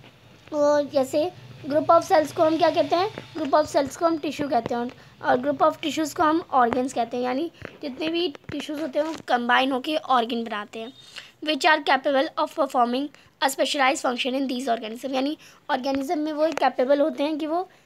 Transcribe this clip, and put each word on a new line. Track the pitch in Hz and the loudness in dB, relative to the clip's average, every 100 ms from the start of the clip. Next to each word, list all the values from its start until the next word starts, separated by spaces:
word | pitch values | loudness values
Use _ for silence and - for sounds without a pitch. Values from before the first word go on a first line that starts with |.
| - - - - - | -20 -20 -20 -20 -6
वो | 302 294 294 | 0 2 4
जैसे | 285 285 262 302 349 - - - - | 2 0 0 0 -2 -4 -18 -14 -2
group | 294 311 | 0 6
of | 339 | 4
cells | 330 349 294 | 6 2 2
को | - | 2
हम | 311 320 | 2 4
क्या | - | 2
कहते | 311 285 339 | 2 2 2
हैं? | 403 - - | 0 -4 -12
group | 330 302 | -6 0
of | 311 302 | 2 2
cells | 330 277 - | 0 -2 0
को | 339 | 0
हम | 330 | 0
टिश्यू | 302 254 285 | -4 -4 -2
कहते | 233 226 240 | -2 -2 -4
हैं | 247 - - - | -4 -8 -20 -6
और | - 254 | 0 0
group | 277 277 | 2 2
of | 320 - | 2 2
tissues | 320 277 311 | -4 -2 -2
को | - | 0
हम | 311 320 - | 2 2 0
ऑर्गन्स | 269 240 254 262 | 2 2 2 -2
कहते | 277 233 247 | -2 -4 -2
हैं, | |
यानी | 247 262 330 - - - | -4 -2 -4 -8 -16 -12
जितने | 294 254 320 | -12 -6 -4
भी | 339 349 285 - | -2 -2 -6 -10
टिश्यूज़ | 294 - 294 | -10 -8 -6
होते | 311 294 | -4 -2
हैं | 311 | -4
वो | 311 - | -4 -2
कंबाइन | 247 240 247 269 | 0 2 2 2
होके | 262 285 311 | 0 -2 -4
ऑर्गन | - 262 233 233 | 0 0 0 -4
बनाते | 226 208 208 226 | -6 -8 -10 -12
हैं। | 226 - - - - - 302 | -14 -16 -20 -20 -20 -10 -4
Which | 311 339 | 0 4
are | 311 | 4
capable | 294 269 294 269 269 - 311 | 4 2 2 0 0 -2 -4
of | - | -2
performing | - 269 240 254 285 - _ - | 0 2 0 0 -6 -10 _ -4
a | 277 269 | -2 0
specialized | 277 294 269 285 277 | -2 2 2 2 -2
function | 240 262 262 | -2 -2 -2
in | 269 | -2
these | 247 262 226 | -4 -2 -4
organism, | 214 233 269 262 | -4 -10 -6 -2
यानी | 269 320 - - - | -2 -4 -12 -14 -4
ऑर्गेनिज्म | 277 269 277 269 330 | -2 -2 -2 -2 -4
में | 302 | -2
वो | 294 311 | 0 0
कैपेबल | 302 370 370 254 285 | 2 0 2 2 4
होते | 311 247 | 2 0
हैं | 285 302 | -2 -2
कि | 311 | -2
वो | 339 370 _ | -4 -4 _